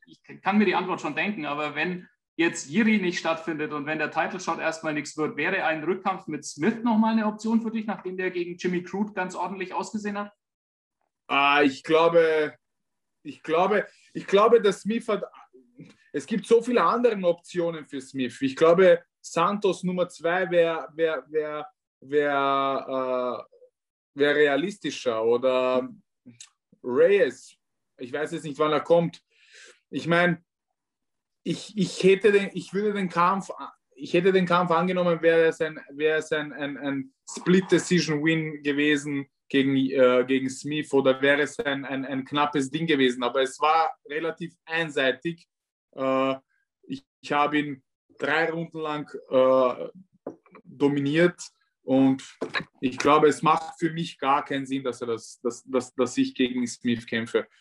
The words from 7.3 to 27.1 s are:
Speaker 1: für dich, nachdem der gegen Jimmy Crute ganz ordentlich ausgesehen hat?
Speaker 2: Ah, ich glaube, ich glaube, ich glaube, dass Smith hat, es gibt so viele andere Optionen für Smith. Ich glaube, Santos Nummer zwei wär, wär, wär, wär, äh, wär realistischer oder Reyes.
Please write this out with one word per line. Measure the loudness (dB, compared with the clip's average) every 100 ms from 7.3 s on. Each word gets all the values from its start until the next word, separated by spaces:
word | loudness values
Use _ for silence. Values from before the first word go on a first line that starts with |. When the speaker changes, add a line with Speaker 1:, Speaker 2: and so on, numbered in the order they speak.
| -4 -2 -2
Speaker 1:
für | -2
dich, | -6 -6
nachdem | -8 -8 -6
der | -6
gegen | -4 -8 -6
Jimmy | -4 -4
Crute | -6 -6 -6
ganz | -4 -8 -6
ordentlich | -8 -8 -8
ausgesehen | -8 -8 -8 -8 -8
hat? | -10 _ _ _ _ _ _ _ _ _ -4
Speaker 2:
Ah, | 0 4 4
ich | 4 0
glaube, | 2 4 6 6 4 2 0 -6 _ _ _ _ _ _
ich | -18 -16
glaube, | -4 0 2 2 -2 _ _
ich | -12 2
glaube, | 4 8 6
dass | 6 0
Smith | -4 -4 -2
hat, | -4 -4 -16 -20 -20 _ _ -20 _ _
es | -8 -4
gibt | -6 4
so | 2
viele | 4 2
andere | 2 2 2 2
Optionen | 0 0 -4 -4 -4 -4 -10
für | -12
Smith. | -10 -6 -6 -2
Ich | -4 2
glaube, | 4 8 8 6 _ _
Santos | -8 -2 0 0 -2 -2
Nummer | -4 -2 -4
zwei | -4 -2 -2 0
wär, | 2 2 0 -8 -4
wär, | -2 -2 -4
wär, | -4 -4 -6 -12 _ _ _
wär, | -4 0 2 2 2 0 0 -4 -4 -4 -2 -2 -2 -6 -12
äh, | _ -20 _ _ _ _ 0
wär | 2 4
realistischer | 4 2 -2 -6 -8 -6 -4 0
oder | 2 2 2 2 2 0 -2 -10 _ _ -20 -20 -20 _ _ _
Reyes. | -4 2 4